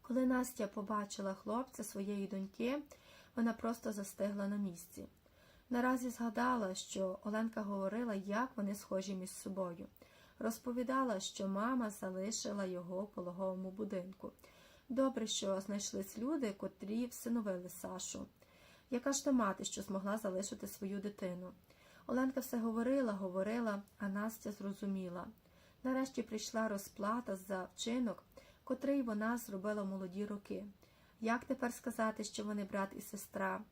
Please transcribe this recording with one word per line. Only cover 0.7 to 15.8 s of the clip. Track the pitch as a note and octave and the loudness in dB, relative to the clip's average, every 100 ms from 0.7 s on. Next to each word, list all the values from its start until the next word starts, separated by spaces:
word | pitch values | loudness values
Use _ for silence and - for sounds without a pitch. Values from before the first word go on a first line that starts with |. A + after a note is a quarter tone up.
| - G3 G#3+ G3+ - G3 | -2 -2 -2 -2 -2 -2
хлопця | F#3+ G#3+ A3+ C4 - | -2 -2 -2 -2 -6
своєї | A3 G3+ G3 G3+ G3 | -6 -4 -2 0 0
доньки, | G3 G3 - A#3 C#4+ D4 - - - - - | -2 -4 0 0 0 -4 -18 -20 -20 -8 2
вона | A#3 | 2
просто | A3 A3+ A#3+ A3 | 2 -2 -2 -4
застигла | G#3 G3 - G3+ G3+ G3 | -4 -6 -2 0 0 0
на | G#3 | 0
місці. | G3 E3+ - - - - _ - - - - | 0 -4 -12 -12 -14 -16 _ -20 -20 -20 -2
Наразі | A#3+ B3+ B3+ B3 | 2 4 4 0
згадала, | A#3 A#3 G#3+ B3 B3 F#3+ | 0 0 2 4 4 2
що | F#3+ - G3 F#3+ F#3 | -2 -4 0 0 0
Оленка | G#3 G#3+ A3+ A3 | 0 2 2 0
говорила, | G3+ G3+ F#3+ A3 A#3+ | -2 0 2 0 0
як | G3 F#3+ G3+ B3 - | 0 0 0 0 0
вони | G3+ | -2
схожі | G3+ - F#3+ F#3+ | -2 -2 -2 -2
між | F#3 F#3 | -4 -6
собою. | - G#3 F#3+ F3+ E3 - - - - - - | -8 -6 -2 -4 -4 -12 -16 -20 -20 -20 -2
Розповідала, | A3 A3 B3 B3 B3 C4 B3+ G3 | -2 -2 -2 0 2 4 4 2
що | - - G3 | -2 -2 0
мама | G3 A3+ B3+ A3 | 2 2 2 0
залишила | G3+ F#3+ F#3 G3 A3+ A3+ G3+ | -2 -4 -2 -2 -2 -2 -2
його | F#3+ F3+ E3+ F#3 | 0 -2 -2 -4
в | G3+ | -2
пологовому | - F3 F3 F#3+ F#3 F#3+ | -4 -6 -2 -2 0 -4
будинку. | F#3+ G#3 G3 F#3 F#3+ - - - - - - - | -4 -2 -2 -6 -10 -12 -12 -20 -20 -20 -20 -2
Добре, | B3 C4+ B3 A3 | 4 4 2 0
що | - G3 F#3+ | 2 2 2
знайшлись | G3 G3+ | 0 -2